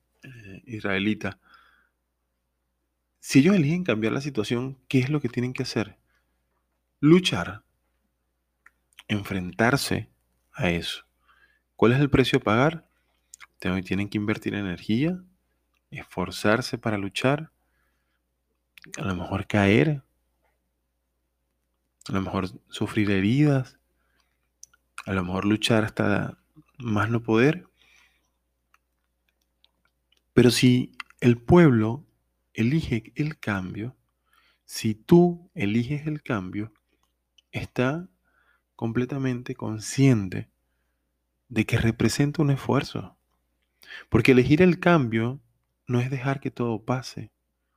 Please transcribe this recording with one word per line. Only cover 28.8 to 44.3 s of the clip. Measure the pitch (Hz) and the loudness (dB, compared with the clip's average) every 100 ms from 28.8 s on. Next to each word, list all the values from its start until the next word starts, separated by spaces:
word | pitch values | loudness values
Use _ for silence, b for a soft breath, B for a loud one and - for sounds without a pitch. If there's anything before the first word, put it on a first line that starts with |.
| _ _ _ _ _ _ _ _ _ _ _ _ _ _ _ | _ _ _ _ _ _ _ _ _ _ _ _ _ _ _
Pero | - 120 | 4 6
si | 117 127 123 127 - - _ | 6 6 4 0 -10 -20 _
el | 123 120 | 2 2
pueblo | - 175 165 120 107 127 - _ _ _ _ | 6 8 8 6 2 -2 -10 _ _ _ _
elige | - 113 160 160 117 - - | -2 0 0 0 -4 -6 -6
el | 151 156 | -6 -6
cambio, | - 98 92 - 113 - _ _ _ _ _ _ - | -6 -6 -6 -10 -12 -14 _ _ _ _ _ _ -18
si | - 113 107 | -6 -4 -4
tú | - 170 175 175 - | 4 6 6 2 -10
eliges | - 101 110 120 147 156 | -6 -2 -2 -2 -4 -6
el | 151 | -8
cambio, | - 113 92 101 110 _ _ _ _ _ _ _ _ | -6 -6 -6 -8 -10 _ _ _ _ _ _ _ _
está | - - - 127 156 185 _ _ _ _ _ _ - | -12 -10 -4 -4 -4 -10 _ _ _ _ _ _ -10
completamente | 117 117 123 143 131 123 127 131 | -6 -4 -4 -4 -4 -6 -8 -10
consciente | 113 107 104 - 135 117 95 101 113 _ _ _ _ _ _ _ _ _ _ | -10 -10 -6 2 4 4 0 -8 -12 _ _ _ _ _ _ _ _ _ _
de | 110 107 | -4 -2
que | 120 | 0
representa | 113 113 123 - 143 147 | 0 0 0 0 -2 0
un | 147 | 0
esfuerzo. | 139 - 123 - 110 95 - _ _ _ _ _ _ B B B | -2 -2 -2 -2 -8 -14 -18 _ _ _ _ _ _ B B B
Porque | 113 113 | 2 6